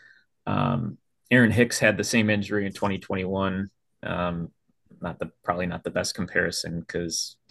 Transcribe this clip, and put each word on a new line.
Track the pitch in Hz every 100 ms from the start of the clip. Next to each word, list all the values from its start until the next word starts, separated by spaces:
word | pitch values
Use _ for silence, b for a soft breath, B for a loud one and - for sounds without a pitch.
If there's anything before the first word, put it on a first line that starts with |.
| b b b _ -
Um, | - 95 92 85 - _ _ -
Aaron | 127 117
Hicks | 107 117 -
had | 110 98
the |
same | 98 117 107
injury | 104 98 104 98
in |
twenty | - 101 95
twenty-one. | - 95 92 95 95 95 98 _ _ _
Um, | - 87 87 85 85 _ _ _ _ -
not | 87 -
the, | 82 _
probably | - 87 90
not | 87
the | 82
best | 92 90 -
comparison | 85 87 87 - 82 85 82
'cause | 87 85 - - - _